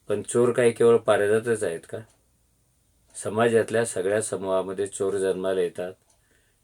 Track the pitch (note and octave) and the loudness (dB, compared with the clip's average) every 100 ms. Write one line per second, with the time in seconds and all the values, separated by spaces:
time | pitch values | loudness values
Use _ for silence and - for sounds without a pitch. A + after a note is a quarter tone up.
0 | _ G#2+ - B2 B2 A#2 A#2+ A2+ A#2 A#2 | _ -6 -2 0 2 4 2 4 4 4
1 | A2 G#2 G2+ A2 A#2 A2 G#2 E2 - G#2+ | 4 2 2 0 0 -2 -2 -6 -10 -14
2 | A2+ _ _ _ _ _ _ _ _ _ | -16 _ _ _ _ _ _ _ _ _
3 | _ - G#2 G#2 A#2 A2+ G#2 A2 A#2 - | _ -12 -6 0 4 4 2 0 -2 -2
4 | F#2 G#2 G#2+ F#2+ F#2+ F#2 F#2 F#2+ G2+ - | 0 0 -2 -6 -2 -2 -2 -4 -6 -2
5 | G2 G2 F#2+ F#2 F#2+ F#2+ F2 - F2+ F#2 | -2 0 -2 -2 -2 -2 -2 -4 -10 -12
6 | _ _ _ _ _ _ | _ _ _ _ _ _